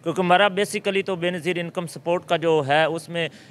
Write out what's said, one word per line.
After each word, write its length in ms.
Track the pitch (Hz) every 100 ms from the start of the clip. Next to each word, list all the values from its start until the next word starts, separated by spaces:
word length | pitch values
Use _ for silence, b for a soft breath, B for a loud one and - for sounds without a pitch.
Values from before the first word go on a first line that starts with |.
क्योंकि 180 | 165 165
हमारा 280 | 180 180 208
basically 560 | 185 202 208 202 196 196
तो 100 | 185
बेनज़ीर 420 | 175 180 151 175
इनकम 280 | 170 185 170
सपोर्ट 400 | - 170 175 170
का 120 | 170
जो 240 | 165 160
है, 280 | 135 147 156
उसमें 400 | 165 160 170 160 B B